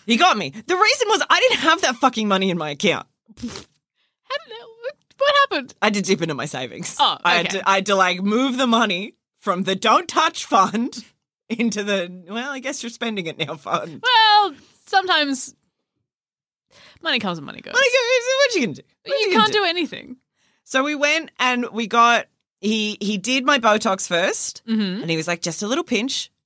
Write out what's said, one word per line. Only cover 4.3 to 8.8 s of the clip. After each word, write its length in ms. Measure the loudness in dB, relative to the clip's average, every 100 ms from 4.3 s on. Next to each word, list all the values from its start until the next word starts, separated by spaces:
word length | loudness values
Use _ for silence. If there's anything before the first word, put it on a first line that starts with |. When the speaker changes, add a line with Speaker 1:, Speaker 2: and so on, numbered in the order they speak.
| -10 -10 -20 -20 -14 -14 -14 _ -2
Speaker 2:
what 160 | 2 4 2
happened? 240 | 0 -6 -2
Speaker 1:
I 40 | -2
had 80 |
to 80 | 0
dip 200 | 0 0
into 120 | -2
my 120 | -6 -6
savings. 500 | -8 -10 -10 -8 0
Speaker 2:
Oh, 180 | 0 0
Speaker 1:
I 100 | 2
had 120 | 2 0
Speaker 2:
okay. 100 | -2
Speaker 1:
to, 100 | 0
I 60 |
had 120 | 0 2
to, 100 | 2
like, 260 | 2 0
move 340 | 0 0 0 0
the 120 | 2
money 460 | 2